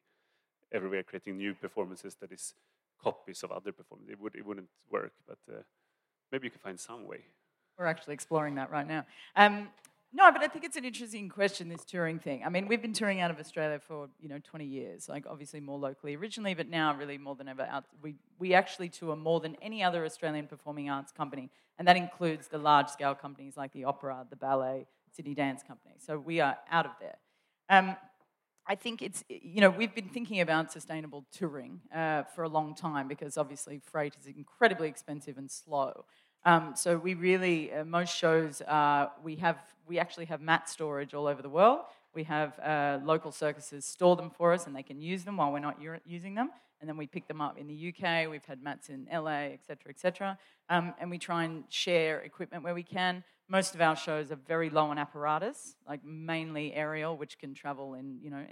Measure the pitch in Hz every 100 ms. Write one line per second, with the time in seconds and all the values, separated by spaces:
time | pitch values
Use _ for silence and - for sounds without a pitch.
0 | _ _ _ _ _ _ - 110 95 95
1 | - 95 101 95 101 95 - - 90 90
2 | 95 - 92 92 - _ _ _ _ _
3 | 110 - - 92 90 92 98 - - 104
4 | 104 104 107 - 104 101 92 _ - 101
5 | - _ - - - 53 - _ _ _
6 | _ _ - 135 123 - 98 90 - 120
7 | 98 - _ _ _ _ _ - 175 165
8 | - 143 - 160 147 139 131 151 151 156
9 | - - - 196 208 202 202 - - _
10 | _ 277 370 285 294 311 330 320 254 202
11 | 233 208 196 202 196 196 170 170 - 180
12 | 165 165 156 131 139 180 196 233 226 214
13 | 208 190 175 151 156 165 151 147 - 151
14 | 143 _ 156 143 - 160 143 135 113 85
15 | - 143 - 151 143 151 139 143 139 135
16 | 147 147 214 220 202 165 165 165 156 143
17 | 143 143 143 135 139 131 120 135 - 151
18 | 151 143 _ - 180 180 180 - 175 -
19 | 165 156 160 165 160 - 214 220 180 170
20 | 156 - 160 151 147 147 151 147 143 139
21 | 139 - 143 139 127 _ _ - 175 180
22 | 175 - 170 156 - 151 147 143 139 -
23 | 143 139 143 139 139 143 135 139 131 139
24 | 139 127 123 131 135 135 131 135 - _
25 | _ - 147 143 139 131 - 123 _ -
26 | - 151 139 165 139 131 - 165 143 -
27 | 95 - _ _ _ _ - 190 190 185
28 | - _ _ _ _ _ - 202 240 226
29 | - - - 104 - 196 196 180 226 233
30 | 190 254 233 202 165 160 160 156 - 160
31 | 151 143 135 - 175 139 123 175 - 160
32 | 160 151 147 - 165 156 151 156 165 147
33 | 135 143 147 156 139 143 - 147 - 160
34 | 147 - 139 147 139 - 233 180 160 -
35 | - 147 147 135 135 - 160 143 135 -
36 | - _ _ _ 175 165 156 127 175 170
37 | 175 175 180 185 185 165 151 151 160 170
38 | 175 - 165 160 156 139 - 151 147 143
39 | 139 - 160 156 175 160 - _ - 170
40 | 170 170 160 151 160 160 - - 151 143
41 | 143 143 147 135 135 156 214 311 - -
42 | _ 160 156 151 151 - 151 151 143 139
43 | 143 160 160 - 151 147 - 147 - -
44 | 180 175 175 - 170 180 165 135 - 139
45 | 160 185 185 190 143 147 147 - 156 165
46 | 165 170 190 208 269 - _ - 156 156
47 | 147 180 - 156 143 - 147 151 175 175
48 | 185 165 160 151 - 131 143 139 - 135
49 | 127 165 156 147 143 135 - 147 - 143
50 | 180 180 196 190 _ _ - 175 175 -
51 | 175 175 - 170 165 160 - - 190 170
52 | 156 151 165 - 175 170 165 175 175 185
53 | 185 180 - _ - 190 185 165 160 156
54 | - 151 143 147 135 165 160 151 151 147
55 | 143 147 147 156 208 294 - - - 143
56 | 143 156 160 165 160 151 151 147 151 156
57 | 156 156 147 - 143 135 143 135 135 131
58 | 135 127 151 139 -